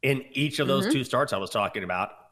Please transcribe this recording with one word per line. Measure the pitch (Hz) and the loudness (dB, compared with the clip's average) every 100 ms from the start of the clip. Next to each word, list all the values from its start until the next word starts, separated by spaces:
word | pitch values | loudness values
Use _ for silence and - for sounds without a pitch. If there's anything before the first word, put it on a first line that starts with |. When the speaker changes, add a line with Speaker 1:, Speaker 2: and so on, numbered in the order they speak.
Speaker 1:
in | 135 139 127 | 2 0 -2
each | 135 147 143 | -2 -2 0
of | 135 | 2
those | 139 | 2
Speaker 2:
Mm-hmm. | 202 | 2
Speaker 1:
two | 151 | 0
starts | 123 123 143 | 0 0 0
I | 98 | -2
was | 95 | -2
talking | 113 104 - | 0 0 -2
about | 92 90 101 - - | -4 -2 -2 -6 -20